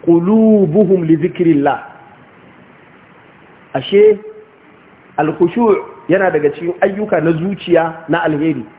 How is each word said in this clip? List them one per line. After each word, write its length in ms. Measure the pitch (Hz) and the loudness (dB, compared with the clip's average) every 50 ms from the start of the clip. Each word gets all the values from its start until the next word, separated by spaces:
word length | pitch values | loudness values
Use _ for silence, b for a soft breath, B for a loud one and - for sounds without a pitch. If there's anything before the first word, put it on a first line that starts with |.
| - | 2
qulubuhum 1000 | 170 170 170 170 190 220 220 220 220 214 208 190 160 151 208 214 175 190 180 165 156 | 2 2 2 2 2 2 4 4 4 4 4 2 2 2 0 2 2 2 0 2 0
li 80 | 160 | 0
dhikrillah." 640 | 156 156 175 - - 175 165 160 143 139 143 147 - - - - - - - - - - - - - - - - - - - - - - - - - - - - - - - _ - - - - - - _ - | 0 0 -6 -2 0 2 2 2 2 0 0 -2 -4 -10 -18 -20 -20 -20 -20 -20 -20 -20 -20 -20 -20 -20 -20 -20 -20 -20 -20 -20 -20 -20 -20 -20 -20 -20 -20 -20 -20 -20 -20 _ -20 -20 -20 -20 -20 -20 _ -10
Ashe 460 | 139 131 - 196 202 208 214 - - - - - - - _ _ _ _ _ _ _ _ _ _ _ _ - _ | -8 -6 0 2 4 6 6 4 2 -6 -20 -20 -20 -20 _ _ _ _ _ _ _ _ _ _ _ _ -10 _
al-khushu' 640 | - 147 151 147 - 175 170 - 233 240 220 190 - - - - - - - | -4 -4 -4 0 0 -2 0 0 0 2 2 2 0 -2 -12 -20 -18 -4 -2
yana 200 | 165 196 190 180 | -2 0 0 0
daga 200 | 160 151 147 143 | 0 0 -2 -2
cikin 240 | - 147 165 175 175 - 190 | -4 -4 -8 -8 -4 -2 -2
ayyuka 360 | 196 196 202 214 208 202 160 147 | -2 -2 -6 -6 -4 -2 -2 0
na 80 | 165 | -2
zuciya 720 | 165 156 170 196 202 - - 180 170 160 165 165 160 - - - | -2 -2 -4 -6 -6 -8 -4 0 0 0 0 -2 -8 -12 -6 -4
na 120 | 156 170 170 156 | -4 -2 -2 -4
alheri. 360 | 151 143 156 160 147 127 107 107 - | -4 -2 -2 -4 -4 -6 -10 -14 -18